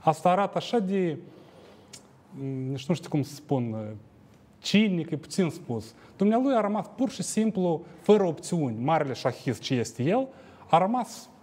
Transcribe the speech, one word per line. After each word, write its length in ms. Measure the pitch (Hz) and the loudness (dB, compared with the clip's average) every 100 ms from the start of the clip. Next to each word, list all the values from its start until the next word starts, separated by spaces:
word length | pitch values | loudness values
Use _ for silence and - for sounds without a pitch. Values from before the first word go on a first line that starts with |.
Asta 260 | - 156 180 | 0 2 4
arată 280 | 185 196 180 | 4 2 -2
așa 220 | - 240 | -2 0
de, 380 | 185 196 180 139 - - - - - - - - - - - 135 135 131 131 | 0 0 0 -2 -8 -20 -20 -20 -20 -20 -20 -20 -20 -20 -20 -10 -8 -6 -6
nici 160 | 135 - | -4 -2
nu 100 | 175 | -2
știu 140 | - | 0
cum 120 | 156 | -2
să 120 | 131 | -2
spun, 640 | - - 139 117 110 107 107 - - - - - - - | -6 -2 0 0 -4 -8 -12 -16 -20 -20 -20 -20 -12 2
cinic, 440 | 196 214 175 156 | 4 4 2 -2
e 80 | 147 | -6
puțin 320 | - - 175 | -4 -2 0
spus. 440 | - - 117 101 - - - | -2 -6 -6 -8 -16 -18 0
Dumnealui 380 | 202 226 262 247 | 2 4 2 2
a 60 | |
rămas 240 | 208 208 - - | 2 -2 -4 -4
pur 140 | 262 | -4
și 140 | - | -4
simplu 580 | 185 - 220 190 180 160 - - | -4 -2 0 0 0 0 -4 -2
fără 220 | - 208 | 6 6
opțiuni. 600 | 190 156 - 175 139 110 | 6 -2 -4 -2 0 0
Marele 300 | 131 160 143 | 2 2 0
șahist 480 | 123 - 120 - 113 | -2 -2 -2 -4 -4
ce 120 | - | -2
este 300 | 127 113 - | -2 -2 -2
el, 240 | 127 220 262 - - - - | 0 0 -2 -8 -20 -20 2
a 80 | 165 | 2
rămas 520 | 185 247 - - - - | 4 0 -4 -10 -18 -20